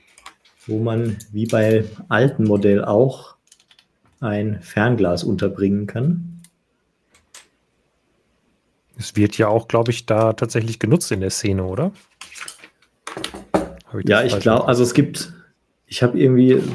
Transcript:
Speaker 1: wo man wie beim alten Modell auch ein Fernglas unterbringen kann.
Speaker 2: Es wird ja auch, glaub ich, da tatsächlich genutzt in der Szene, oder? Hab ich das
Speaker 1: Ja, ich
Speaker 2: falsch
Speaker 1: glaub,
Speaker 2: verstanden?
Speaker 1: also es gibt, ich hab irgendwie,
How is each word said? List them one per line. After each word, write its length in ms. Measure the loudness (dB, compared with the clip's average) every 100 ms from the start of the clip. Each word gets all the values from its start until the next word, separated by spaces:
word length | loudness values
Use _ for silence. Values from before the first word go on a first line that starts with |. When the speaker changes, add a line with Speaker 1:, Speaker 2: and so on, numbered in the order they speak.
| _ _ -20 _ _ _ -6
Speaker 1:
wo 120 | -4
man 400 | -2 -2 -4 -6 -8
wie 140 | -6 0
beim 380 | 2 4 2 0 -8 -2
alten 360 | 2 2 2
Modell 380 | 2 4 4 2
auch 540 | 2 2 2 0 -16 _ _ _ _ _ _ _ _ -10
ein 420 | -6 -4 -4 -6
Fernglas 600 | -6 0 2 2 0 0
unterbringen 640 | -2 -2 -2 0 0 0 -4
kann. 440 | -4 -2 -2 -6 -16 -20 _ _ _ _ _ _ _ _ -20 _ _ _ _ _ _ _ _ _ _ _ _ _ _ _ -16
Speaker 2:
Es 200 | -8 0
wird 200 | 0 2
ja 120 | 2
auch, 180 | 0 0
glaub 220 | 0 0
ich, 180 | -2 -2
da 280 | 2 2
tatsächlich 440 | 0 -2 -4 -4 -4
genutzt 320 | 0 0 0
in 100 | -4
der 100 | -4
Szene, 340 | -4 -2 -2
oder? 260 | -4 -4 -4 -6 _ -20 -20 -18 -18 -20 -20 _ _ _ -16 -12 -12 -14 -6
Hab 460 | -4 -4 -14 -14 -6
ich 60 |
das 40 | 2
Speaker 1:
Ja, 140 | 2
ich 80 | 2
Speaker 2:
falsch 140 | 2
Speaker 1:
glaub, 140 | 2 2
Speaker 2:
verstanden? 100 | 2
Speaker 1:
also 140 | 2
es 100 | 2
gibt, 400 | 2 2 0 -12 -16 _ _ _ _ -12
ich 180 | -2
hab 100 | 0
irgendwie, 480 | 2 4 6 6 4 2